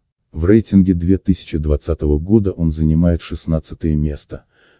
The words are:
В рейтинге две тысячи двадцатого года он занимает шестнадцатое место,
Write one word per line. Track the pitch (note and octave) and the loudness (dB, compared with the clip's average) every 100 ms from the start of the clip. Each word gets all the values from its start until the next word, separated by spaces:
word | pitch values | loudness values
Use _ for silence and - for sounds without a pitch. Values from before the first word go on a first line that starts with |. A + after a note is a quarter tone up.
| _ _ _ | _ _ _
В | D#2 | -2
рейтинге | E2 A2 - G2 F#2 E2+ | 2 4 4 2 4 2
две | E2+ F#2+ | 0 0
тысячи | - F2 - E2 | 0 -4 -4 -4
двадцатого | D2+ D2 - D#2 D2+ D2 | -2 -2 -2 -4 0 -2
года | F2 A2 G2 | 2 0 0
он | F2 E2 | -2 -2
занимает | D#2 D#2+ D#2 F2 E2 | 0 0 2 2 0
шестнадцатое | - - - D#2+ - - E2 D2+ | -4 -10 -4 -4 -6 -6 -4 -2
место, | D2+ C#2+ - - _ _ _ | -2 -6 -12 -18 _ _ _